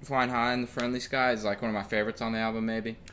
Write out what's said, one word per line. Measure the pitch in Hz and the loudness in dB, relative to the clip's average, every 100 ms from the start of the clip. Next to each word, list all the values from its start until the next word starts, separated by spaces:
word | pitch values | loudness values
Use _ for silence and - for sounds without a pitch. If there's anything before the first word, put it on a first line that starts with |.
Flying | - 131 123 | -2 2 2
High | 123 120 | 2 2
in | 123 | 2
the | 120 | -2
Friendly | - 123 123 | -2 -2 -2
Sky | - 135 127 | -2 2 4
is, | 113 | 4
like, | 107 101 | 0 0
one | 113 | 0
of | |
my | 104 | -2
favorites | 98 107 107 - | 0 0 0 -2
on | 113 | -2
the | 110 | 0
album, | 113 110 113 | 0 0 0
maybe. | 110 113 110 - | -2 -4 -8 -12